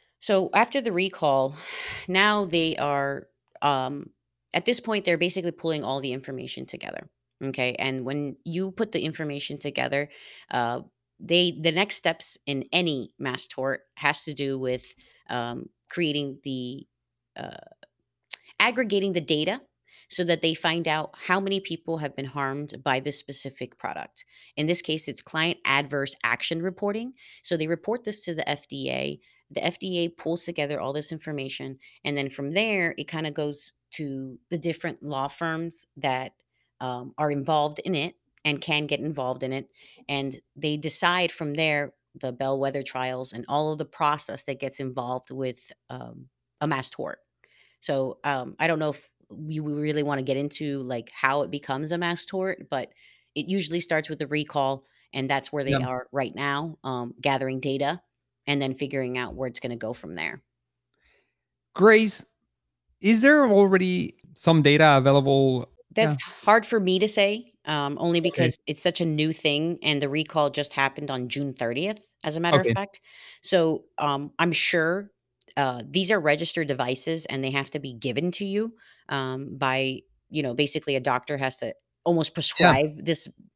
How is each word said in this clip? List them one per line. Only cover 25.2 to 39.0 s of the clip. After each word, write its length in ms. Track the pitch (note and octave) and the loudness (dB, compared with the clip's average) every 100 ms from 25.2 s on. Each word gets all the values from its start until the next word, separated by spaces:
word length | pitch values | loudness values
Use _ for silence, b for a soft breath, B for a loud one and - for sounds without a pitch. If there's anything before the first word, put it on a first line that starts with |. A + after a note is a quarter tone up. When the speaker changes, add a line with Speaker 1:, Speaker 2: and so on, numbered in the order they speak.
Speaker 1:
client 380 | - D#3 E3 - - | -6 -2 -2 -2 0
adverse 480 | C#3 C#3+ C#3+ C3+ - | 0 0 -2 -4 -4
action 380 | A#2 A#2+ - E3 | -2 -2 -2 -2
reporting. 500 | F3+ F3+ G3+ G#3+ B3 - b b | -4 -2 -4 -4 -8 -14 b b
So 140 | - E3 | -4 -2
they 80 | D#3 | 0
report 380 | E3 - A#3+ | -2 -2 -4
this 200 | G#3+ G#3 | -4 -6
to 100 | - | -4
the 140 | D#3 - | -4 -4
F 180 | D3 - | -4 -6
D 220 | C#3 C3 | -6 -4
A. 300 | - C#3 D3 _ _ _ | -2 -4 -6 _ _ _
The 140 | - | -4
F 140 | F3 - | -4 -4
D 200 | F#3 F3+ | -6 -2
A 100 | E3+ | -4
pulls 360 | - D#3 E3+ | -4 -4 -4
together 360 | - E3 D3 D3 | -4 -4 -4 -2
all 120 | A#2+ | -4
this 200 | D3 D3 | -4 -6
information. 640 | D#3+ - C#3+ C3+ - C3+ C3+ b b | -8 -8 -8 -6 -8 -10 -12 b b
And 120 | D3 C#3+ | -4 -4
then 140 | C#3 | -4
from 220 | - C#3 | -6 -4
there, 420 | F3 A3 G3+ E3+ - | 0 0 0 0 -4
it 120 | F3 | -8
kinda 220 | D#3+ D#3 | -6 -6
goes 420 | D3 D3 D3 - _ _ | -4 -6 -6 -12 _ _
to 460 | - D3 C3+ C3 B2+ - | -10 -8 -6 -10 -14 -8
the 80 | E3+ | -6
different 440 | E3 D#3 E3 - | -4 -4 -6 -8
law 260 | C#3+ C#3 C#3 | -6 -4 -4
firms 580 | - E3 D#3+ E3 - - - | -4 -4 -4 -6 -8 -14 -4
that, 360 | C#3 B2+ C3 _ _ _ _ - | -2 -2 -4 _ _ _ _ -8
um, 340 | B2+ B2 B2+ - | -6 -6 -8 -2
are 120 | D3+ | 0
involved 500 | C#3+ E3 D#3 D3+ D3+ | 0 2 2 2 -2
in 140 | - | -4
it 200 | E3 E3 - _ _ | -2 -2 -8 _ _
and 160 | D3+ C#3+ | -2 -2
can 260 | - D3+ D3 | 0 0 0
get 140 | C#3+ | -2